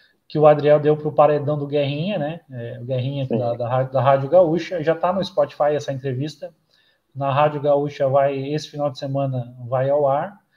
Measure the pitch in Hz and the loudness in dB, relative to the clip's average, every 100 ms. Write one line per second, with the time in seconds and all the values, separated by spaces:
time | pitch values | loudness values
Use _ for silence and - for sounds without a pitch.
0 | _ _ _ 156 151 151 143 151 147 151 | _ _ _ 4 6 6 6 4 4 0
1 | 151 135 147 147 139 147 143 147 139 143 | 0 2 4 4 -2 -4 -4 -2 -2 -2
2 | 180 196 147 170 _ 127 117 120 120 127 | -4 -4 -6 -8 _ -12 -12 -12 -6 -4
3 | 131 143 131 113 117 120 120 127 131 135 | -4 -4 -4 -2 -2 -4 -2 -2 -2 0
4 | 127 139 135 175 170 170 - 180 147 160 | 2 2 4 4 4 2 -4 -4 -2 0
5 | 175 190 - - 143 - 147 147 139 135 | 0 -2 -2 0 -2 0 0 0 -4 -6
6 | 135 127 151 143 175 _ _ _ _ _ | -4 -4 -6 -8 -18 _ _ _ _ _
7 | _ 131 139 135 151 147 143 143 147 - | _ -6 -2 2 2 2 0 2 0 -2
8 | 139 139 139 139 135 151 147 147 143 135 | 2 2 2 0 -4 -6 -6 -6 -6 -6
9 | 139 135 139 127 120 123 120 131 135 143 | -6 -4 -4 -4 -8 -12 -6 -2 0 2
10 | 139 143 180 - _ | 2 0 -2 -10 _